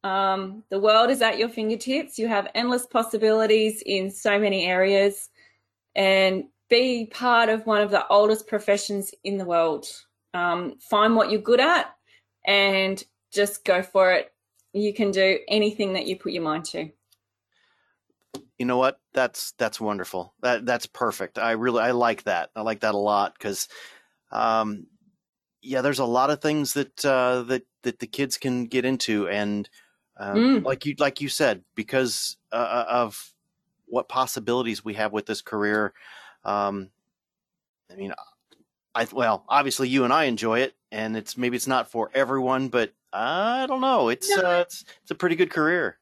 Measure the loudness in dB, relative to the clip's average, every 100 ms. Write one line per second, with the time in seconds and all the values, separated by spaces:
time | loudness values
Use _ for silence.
0 | -2 0 0 -2 -4 -12 _ 0 6 6
1 | 6 4 2 2 -2 -2 -4 -4 -2 -4
2 | -4 -4 -2 0 -2 -2 0 -2 0 0
3 | 0 2 2 4 4 4 4 -2 -4 -2
4 | -4 -4 0 2 2 0 0 2 4 6
5 | 4 2 -14 _ _ _ _ _ _ 0
6 | 4 4 4 0 -8 _ _ 4 4 0
7 | -6 -4 2 4 4 2 2 2 2 0
8 | 4 4 6 2 -2 -4 0 0 0 -6
9 | -6 -10 -8 -6 0 2 2 -2 -8 -18
10 | _ _ _ -4 -2 -2 -4 -10 -2 2
11 | 4 4 2 0 2 4 4 2 0 -10
12 | _ _ _ _ 0 2 4 2 0 -4
13 | -10 _ _ -2 -2 -2 0 0 2 2
14 | 4 2 -2 _ _ _ _ -2 -2 0
15 | -2 2 2 2 0 0 0 0 -4 -4
16 | -6 -6 -6 -4 -4 -4 -6 -10 -10 _
17 | _ _ _ _ _ _ _ _ _ _
18 | _ _ _ -20 _ _ -2 2 0 -2
19 | _ -2 -2 -2 -12 -4 -4 -2 -4 -4
20 | -6 -8 -10 _ -2 -2 -2 -4 -4 -4
21 | -4 -2 -8 -4 -2 0 0 0 0 2
22 | 2 0 -2 -4 -4 -6 -6 -2 -2 0
23 | 2 2 0 _ -8 -6 -8 -12 -20 -20
24 | _ _ _ -2 0 0 -2 -6 -14 _
25 | _ _ _ _ _ _ -6 -2 0 0
26 | 0 2 2 0 0 -2 -2 -4 -6 -4
27 | 0 2 2 0 -2 -4 -4 _ -8 -6
28 | -10 -4 -4 -4 -4 -4 -2 -2 0 -2
29 | -2 -2 0 -2 -2 -4 -8 _ _ _
30 | _ -14 -4 2 2 2 0 -4 -6 0
31 | -2 0 -8 0 0 0 _ -10 -2 0
32 | 0 -2 -6 -10 _ -4 -2 -2 0 0
33 | -2 -6 -20 _ _ _ _ _ _ -6
34 | -4 -2 -2 -4 -2 -2 -2 -6 -8 -4
35 | -4 -4 -4 -8 -6 -4 0 0 -2 -6
36 | -20 -20 -20 _ -6 -2 -2 -4 -12 _
37 | _ _ _ _ _ _ _ _ _ -14
38 | -12 -12 -16 _ _ _ _ _ _ -6
39 | -4 0 0 0 0 0 0 -2 0 2
40 | 2 2 2 0 0 0 0 _ _ -8
41 | -6 -6 -8 -6 -4 -4 -2 -2 -2 -6
42 | -4 -2 0 -2 0 -2 0 -2 -2 _
43 | _ -6 -4 -2 -2 -2 -4 -2 0 2
44 | 2 0 0 0 2 2 0 -6 -20 -20
45 | -12 -4 -2 0 0 2 0 0 -2 -6